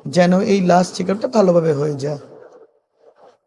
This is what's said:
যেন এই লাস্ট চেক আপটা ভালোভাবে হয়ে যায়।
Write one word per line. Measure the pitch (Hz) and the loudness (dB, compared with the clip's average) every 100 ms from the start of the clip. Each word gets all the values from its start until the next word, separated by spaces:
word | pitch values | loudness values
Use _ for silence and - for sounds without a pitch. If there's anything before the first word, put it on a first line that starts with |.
| 147 | -4
যেন | 160 175 180 | 0 2 2
এই | 202 202 | 0 0
লাস্ট | 180 175 180 - | 2 2 0 -6
চেক | 185 | -6
আপটা | 196 262 | -4 -2
ভালোভাবে | 240 190 175 160 | 2 4 2 2
হয়ে | 139 151 | -2 -4
যায়। | 143 139 143 - - - - - _ _ _ _ _ - _ | -4 -8 -8 -14 -20 -20 -20 -20 _ _ _ _ _ -20 _